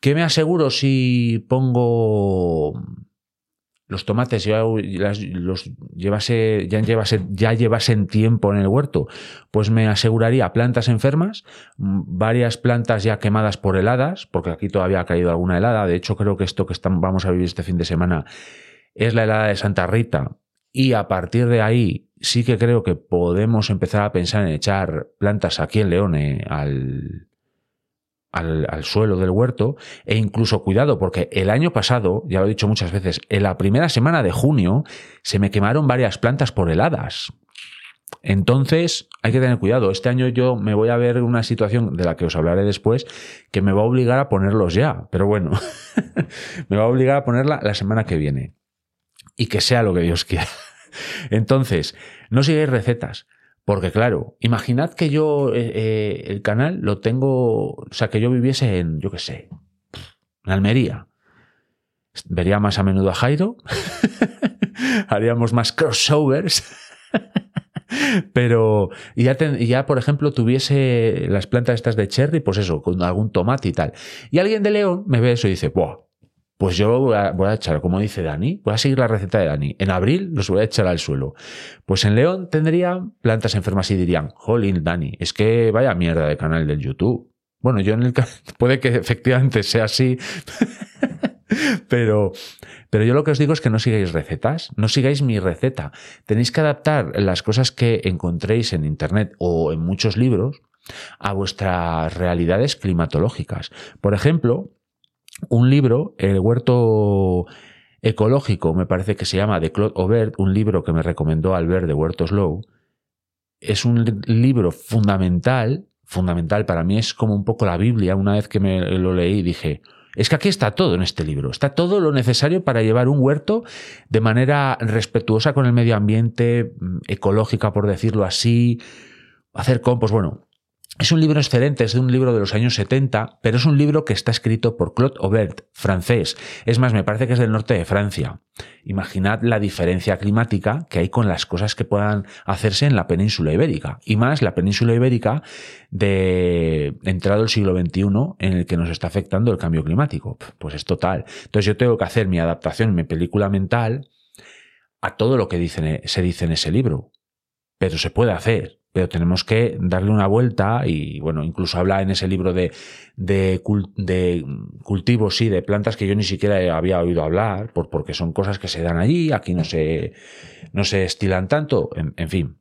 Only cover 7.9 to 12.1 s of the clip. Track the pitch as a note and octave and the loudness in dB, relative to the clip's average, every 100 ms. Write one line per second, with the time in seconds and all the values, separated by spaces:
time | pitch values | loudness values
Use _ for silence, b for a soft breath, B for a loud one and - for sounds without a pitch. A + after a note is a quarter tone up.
7.9 | A2 F#2+ G#2+ A2+ A#2 G2+ G2+ F#2+ A#2+ C#3+ | 2 2 2 2 4 2 2 2 2 0
8.9 | - C2+ B B B B G#2+ G#2 A2 A2 | -2 -4 B B B B 0 2 2 2
9.9 | G2+ A#2 A2+ A2+ B2+ F#2+ A2+ A#2+ A#2+ A#2 | 2 2 2 2 2 2 2 0 0 2
10.9 | A2+ C3+ D3 F#3 A3 B B B - G2 | 2 2 2 -2 -4 B B B -8 -4
11.9 | F#2+ E2 | -2 -4